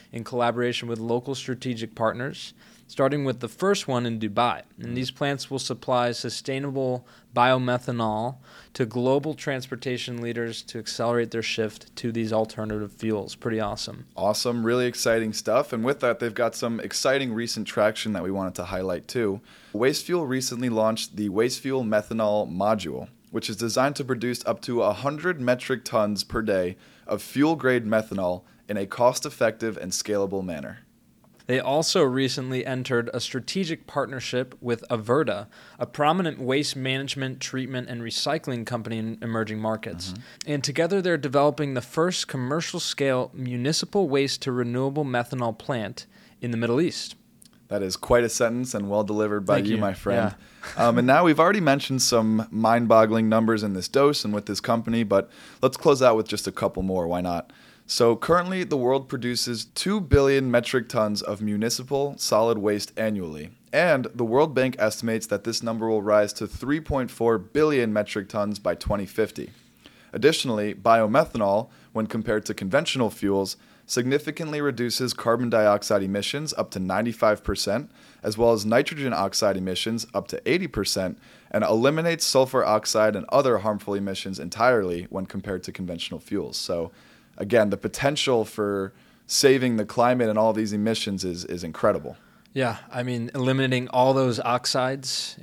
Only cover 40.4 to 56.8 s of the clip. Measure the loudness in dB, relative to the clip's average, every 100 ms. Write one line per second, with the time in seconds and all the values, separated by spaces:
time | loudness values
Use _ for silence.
40.4 | -6 -4 -2 0 0 2 2 0 2 4
41.4 | 4 2 -2 -4 -4 0 0 0 -4 -4
42.4 | -2 -2 -4 -6 -6 -2 0 2 -2 -6
43.4 | -6 -2 0 -2 -2 0 2 2 0 -2
44.4 | -2 -2 -2 0 -2 -2 -2 -2 -2 -2
45.4 | -4 -4 -4 -4 -4 -8 -16 _ -20 _
46.4 | -4 -2 2 2 2 -2 -10 -14 _ _
47.4 | -20 _ _ -4 -4 -6 2 4 4 2
48.4 | 0 0 -4 -6 -2 0 0 0 0 0
49.4 | 2 2 2 0 0 -2 0 2 0 -2
50.4 | -16 -18 -10 2 4 4 6 6 6 6
51.4 | 6 4 4 2 2 0 4 4 4 2
52.4 | 0 0 4 4 8 8 8 6 4 4
53.4 | 4 2 0 -4 0 4 4 4 -2 -4
54.4 | -4 -4 0 0 0 0 4 2 2 -6
55.4 | -20 0 0 2 4 6 6 6 2 -4
56.4 | -6 -2 -2 -2